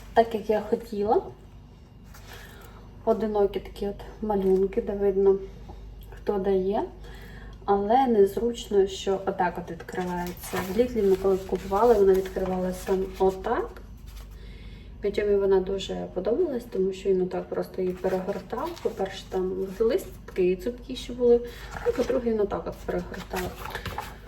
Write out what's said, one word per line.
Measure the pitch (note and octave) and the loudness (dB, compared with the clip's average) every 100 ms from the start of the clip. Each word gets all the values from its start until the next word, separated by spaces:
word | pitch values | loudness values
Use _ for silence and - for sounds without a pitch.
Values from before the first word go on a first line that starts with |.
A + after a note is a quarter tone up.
| - | -2
так | - A3+ | 4 4
як | G#3+ G3 | 4 0
я | G#3+ | 0
хотіла. | G#3 A#3 - G3+ G3+ D#4+ - - - - - - - - - - - - - - - - - - | 2 -2 -2 -2 2 2 0 -14 -20 -20 -20 -20 -20 -20 -20 -20 -18 -18 -18 -18 -18 -18 -18 -6
Одинокі | - A3+ A3 G#3 G3+ G3 | 0 2 2 4 2 2
такі | - - G3+ | -8 -6 -6
от | G3+ - - | -6 -12 -8
малюнки, | G#3+ G3+ F#3+ F#3+ G3 G#3+ | -2 2 4 4 4 0
де | A3 | -2
видно, | G3+ G3+ F#3+ G3 F#3+ - - - - - - - - | 0 2 6 6 6 2 -14 -16 -14 -14 -16 -16 -12
хто | - | -2
дає. | G#3 F#3+ F#3+ F#3+ G#3+ F4+ - - - - - - - | 0 2 2 2 0 -2 -6 -16 -16 -16 -16 -16 -8
Але | - G3+ G3+ B3 C4 | 0 2 6 4 6
незручно, | A3 G3 A3+ A#3 A#3 - G3+ F#3+ | 6 6 6 -2 -2 0 4 4
що | - - F#3+ - | 2 -2 -2 0
отак | F#3+ F3+ F3 | 0 0 0
от | F3 | -8
відкривається. | E3+ - - F3+ F3+ F3 F3 - F#3 F#3 | -10 -10 -6 -4 -4 -6 -8 -8 -6 -2
В | F#3+ | 0
Лідлі | B3 A#3 | 0 2
ми | G3 F#3 | 2 4
коли | F#3+ F#3+ | 2 0
купували, | - F#3 F#3+ G3 A#3+ | 0 -6 0 4 6
вона | A3 G3 | 6 8
відкривалася | F#3+ F#3+ - F#3+ F#3 F#3 F#3 - F#3+ F#3+ - | 6 4 -2 -2 -2 -2 -4 -2 0 0 2
отак. | F#3+ F#3+ A3 C4+ A4+ - - - - - - - - - - - - - | 2 2 -2 -2 -4 -8 -16 -18 -16 -16 -14 -16 -16 -16 -16 -16 -16 -6
Причому | G3+ G3+ G#3 G3+ | -4 0 2 4
вона | G3 F#3+ | 6 4
дуже | F#3 G3 - F#3 F3+ | 4 -4 -4 -6 -6
подобалась, | - C#4+ C4 F4 B3 - | -2 0 2 2 0 -4
тому | F#3+ F#3+ | 0 0
що | F#3+ G3 | 0 0
він | F#3+ | 2
отак | F3+ F3+ F3+ | 2 -2 -4
просто | - F3+ - | -4 -4 -2
її | F#3 | -2
перегортав. | F3+ F#3+ F#3+ F#3+ F#3+ - A3+ - - | 0 0 0 -2 -6 -6 -6 -6 -4
По-перше, | - A3 F#3+ - - | -4 -2 -6 -6 -6
там | F#3+ F#3 F#3+ F#3+ F#3 | -2 -2 -2 -4 0
листки | A3+ F4 - - - - F3+ | 2 2 -2 -14 -10 0 2
і | F#3 | 2
цупкі | A#3+ B3 - B3+ | -2 -8 -10 -10
ще | - | -8
були, | B3 B3 A#3+ A#3 - - - - | 2 6 6 4 -10 -12 -6 -2
а | |
по-друге, | - A#3+ C4+ A#3 | 0 0 0 2
він | A3 | 2
отак | G3+ E3+ E3+ | 2 0 -6
от | |
перегортав. | - - F3+ F3+ F#3 F3+ F#3 F#3 - - - - - - - | -10 -6 -4 -4 -10 -8 -6 -6 -8 -10 -8 -8 -8 -10 -12